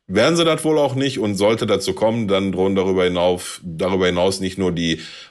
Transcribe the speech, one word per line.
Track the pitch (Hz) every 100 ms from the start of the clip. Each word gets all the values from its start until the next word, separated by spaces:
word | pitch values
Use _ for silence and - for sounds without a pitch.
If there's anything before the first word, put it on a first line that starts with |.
| -
werden | 95 135 170
sie |
das | 165 156
wohl | 156 156
auch | 139
nicht | 127 139 127
und | 107
sollte | 95 101 113 120
dazu | 123 98
kommen, | 92 107 117 101
dann | 98 98
drohen | 90 95 98
darüber | 92 92
hinauf, | 90 87 90 90 - -
darüber | 90 80 92 95 90
hinaus | 87 95 95
nicht | 95 98
nur | 92
die, | 85 85 82 - - -